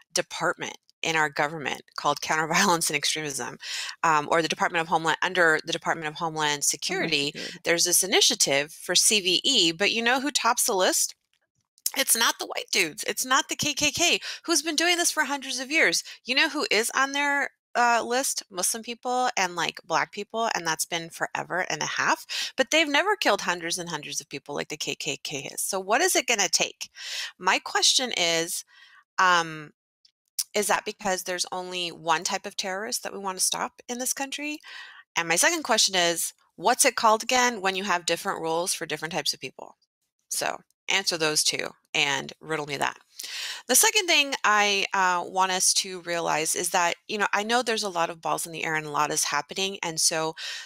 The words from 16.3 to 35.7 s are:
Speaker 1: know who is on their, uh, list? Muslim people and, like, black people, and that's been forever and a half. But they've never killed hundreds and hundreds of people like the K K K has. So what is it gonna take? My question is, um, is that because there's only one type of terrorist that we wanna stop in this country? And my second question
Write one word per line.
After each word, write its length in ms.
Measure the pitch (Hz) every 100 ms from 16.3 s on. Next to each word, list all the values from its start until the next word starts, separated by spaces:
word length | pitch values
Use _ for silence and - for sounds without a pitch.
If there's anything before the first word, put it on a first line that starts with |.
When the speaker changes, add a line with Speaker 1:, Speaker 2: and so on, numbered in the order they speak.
| 277
Speaker 1:
know 140 | 220
who 160 | - -
is 200 | 202 233 220
on 160 | 277
their, 400 | 277 285 285 269 _ _ -
uh, 260 | 240 233
list? 380 | 226 247 269 - -
Muslim 320 | 185 180 226
people 480 | 220 233 247 247 254 -
and, 180 | 180 175
like, 240 | 156 - -
black 260 | 156 160
people, 380 | - 208 226 226 175
and 100 | 165
that's 200 | 160 -
been 260 | 170 165
forever 480 | - 156 - 147 170 -
and 140 | 151
a 20 | 147
half. 400 | - 135 311 - - - -
But 140 | 262
they've 160 | 311 302
never 280 | 285 381 415
killed 260 | 277 196
hundreds 360 | 185 175 165 170
and 120 | 170
hundreds 300 | 151 143 143
of 100 | -
people 260 | 143 - 147
like 140 | 165
the 80 | 151
K 180 | - -
K 240 | - 135
K 240 | - 139 -
has. 100 | -
So 180 | - 196
what 220 | 190 247
is 140 | 359 349
it 100 | -
gonna 240 | 220 180
take? 400 | - 156 - - - - - - -
My 220 | 185 220
question 520 | - 403 - - 254
is, 520 | - 170 165 170 - - _ - - _ -
um, 540 | 185 175 165 156 147 _ _ _ _ _ _ - -
is 140 | 214 202
that 180 | 175 -
because 380 | - 202 185
there's 220 | 190 180 -
only 400 | 185 180 180 175
one 320 | 160 160 160
type 240 | 175 190 202
of 100 | -
terrorist 460 | 196 190 226 -
that 100 | -
we 60 | 196
wanna 200 | 196 185
stop 340 | - 170 - - -
in 120 | 240
this 140 | 254
country? 460 | - 269 277 294 302 - - - - _ -
And 120 | 170
my 80 | 170
second 260 | 302 339
question 320 | 277